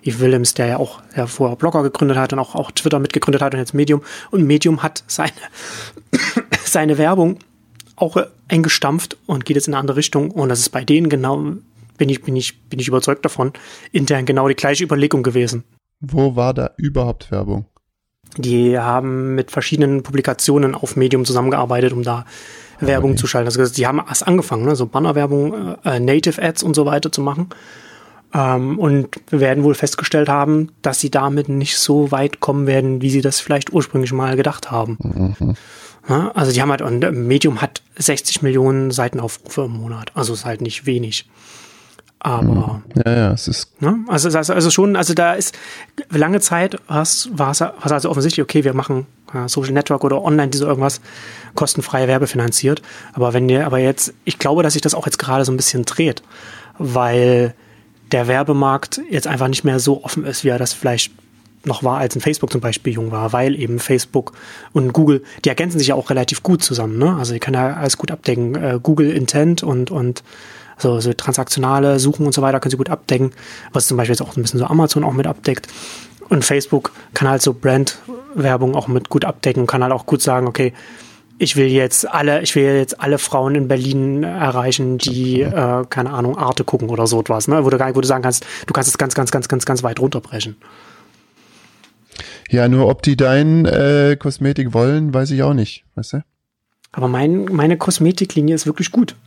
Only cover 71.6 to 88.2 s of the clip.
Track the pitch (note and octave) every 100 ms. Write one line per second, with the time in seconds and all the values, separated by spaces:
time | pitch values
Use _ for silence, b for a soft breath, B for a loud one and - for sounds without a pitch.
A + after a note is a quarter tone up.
71.6 | C3 C#3 C#3+ C#3 C3+ D3 D3 C3+ C3+ C3+
72.6 | C3 C3 C3+ D3 - B2+ C3 B B B
73.6 | B C3 - B2 A#2 A#2+ - - A#2 B2
74.6 | B2 D#3+ D#3 D3+ - B2+ - - - B2+
75.6 | - B B B B B - D#3 - C#3+
76.6 | C#3 C#3+ - B B - C3+ C3+ C#3+ A#2+
77.6 | C3+ C3 C3+ - - B3 C#4 B3 C3+ B2+
78.6 | C3 C#3+ - B2+ - D3 - - C#3 B2+
79.6 | A#2+ C3 B2+ B2+ - C#3+ C#3+ B2+ B2+ -
80.6 | B2+ B B B B B B - D#3 C#3
81.6 | C3+ C3 B2+ - - D3+ D3 D3 - D3
82.6 | C#3 C#3 C3 - C#3 C#3+ - C#3 C3+ C#3+
83.6 | C3 C3 C3 C3+ C3+ C#3 E3 F3+ C#3+ B2+
84.6 | B2+ C3 B2+ B2+ - B2 B2+ B2+ C#3+ E3
85.6 | B2 B2 B2 B2+ B2+ C#3 A#2+ C#3+ B2+ C3
86.6 | B2 B2 A#2 A2+ A2+ A2+ G#2+ A2 B2 D#3
87.6 | C3 C3 C3 C3 C3 C3